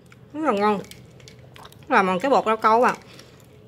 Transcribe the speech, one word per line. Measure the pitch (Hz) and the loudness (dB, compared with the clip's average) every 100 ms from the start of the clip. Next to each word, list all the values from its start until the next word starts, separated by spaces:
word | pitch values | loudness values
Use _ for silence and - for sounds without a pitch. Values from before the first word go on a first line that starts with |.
| - - - | -20 -20 -18
rất | 294 | -6
là | 311 | -2
ngon. | 214 208 302 - - - - - - - - - - - | 0 0 -2 -6 -20 -20 -20 -20 -20 -20 -20 -20 -20 -2
Làm | 247 190 | 0 0
bằng | 185 | -2
cái | 277 | 0
bột | 220 | 0
rau | 214 220 | 0 0
câu | 220 226 | 2 2
à. | 233 - - - - - - - | 2 -2 -14 -20 -20 -20 -20 -20